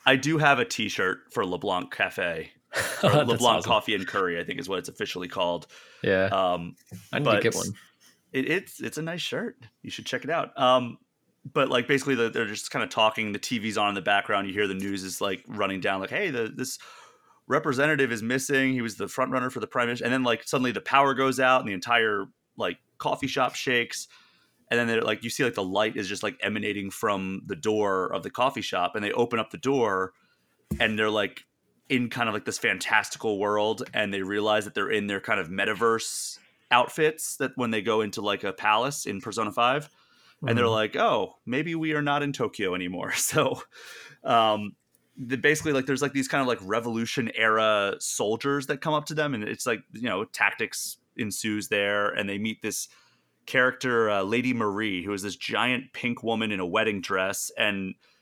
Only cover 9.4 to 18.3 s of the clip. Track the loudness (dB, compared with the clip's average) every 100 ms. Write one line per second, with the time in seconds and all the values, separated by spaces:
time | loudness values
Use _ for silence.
9.4 | -8 -12 -20 _ -14 -12 -6 -6 -2 -4
10.4 | -4 2 4 4 2 -10 _ _ _ _
11.4 | -4 0 2 2 2 0 2 0 0 0
12.4 | -4 -6 -6 -4 -2 4 2 2 -4 -4
13.4 | -4 -4 -2 0 0 0 2 2 2 0
14.4 | 0 0 0 0 -4 -4 -6 -4 -4 -4
15.4 | -8 -4 -2 -2 -2 -2 -2 -4 -4 -2
16.4 | -4 -6 -8 -8 -14 -20 -20 _ _ _
17.4 | -2 0 2 2 2 4 2 0 -2